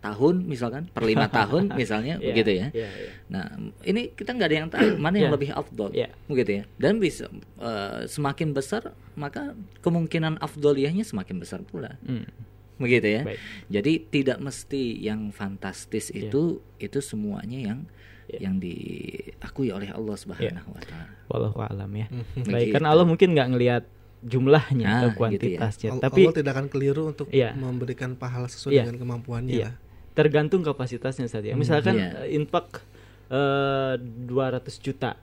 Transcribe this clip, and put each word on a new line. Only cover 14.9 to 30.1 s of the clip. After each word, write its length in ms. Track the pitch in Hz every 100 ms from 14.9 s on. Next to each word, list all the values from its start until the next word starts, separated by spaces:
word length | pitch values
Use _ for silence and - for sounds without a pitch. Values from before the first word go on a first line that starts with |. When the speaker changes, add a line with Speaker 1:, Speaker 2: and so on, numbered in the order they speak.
| 110
Speaker 1:
yang 320 | 107 110 107
fantastis 760 | 101 101 98 98 92 - 110 -
Speaker 2:
Iya. 240 | 98 107
Speaker 1:
itu, 100 | 127 165 - - -
itu 200 | 104 143
semuanya 640 | 139 110 107 101 - 127
yang, 180 | 113 120 160 - - - -
Speaker 2:
Iya. 120 | -
Speaker 1:
yang 160 | 95 95
diakui 1120 | 90 85 - - - - - - - - 131
oleh 220 | 95 101
Allah 260 | - 110 101
Subhanahu 240 | - 90 127 - -
Speaker 2:
Iya. 60 |
Speaker 1:
wa 80 | -
Taala. 320 | - 80 82 - -
Speaker 2:
Wallahu 300 | 117 113 101
a'lam 300 | 107 101 98
ya. 140 | 104 113
Speaker 3:
Mhm. 160 | 123 117 -
Speaker 2:
Baik, 80 | 123
Speaker 1:
Begitu. 240 | 110 117
Speaker 2:
karena 160 | 107 156
Allah 160 | 156
mungkin 240 | 175 165 190
nggak 180 | 160 127
ngelihat 340 | 123 123 120 - - - -
jumlahnya 640 | 120 127 131 151 - 131 104
Speaker 1:
Nah, 100 | 113
Speaker 2:
atau 100 | 123 110 113
Speaker 1:
gitu 180 | 101 -
ya. 120 | 87
Speaker 2:
kuantitasnya, 300 | 113 - 110
Speaker 3:
Al-, 100 | 127
Speaker 2:
tapi 200 | 135 131
Speaker 3:
Allah 120 | 180
tidak 180 | 160 139
akan 120 | 135 139
keliru 340 | 135 139 143 156
untuk 200 | 151 139
Speaker 2:
Iya. 240 | 135 117
Speaker 3:
memberikan 580 | 117 131 123 123 123 127
pahala 320 | 127 123 123 123
sesuai 260 | - -
Speaker 2:
Iya. 100 | 139
Speaker 3:
dengan 140 | 117 120
kemampuannya 540 | 127 120 113 120 123
Speaker 2:
Iya. 120 | 123 110
Speaker 3:
lah. 80 | 123 - - -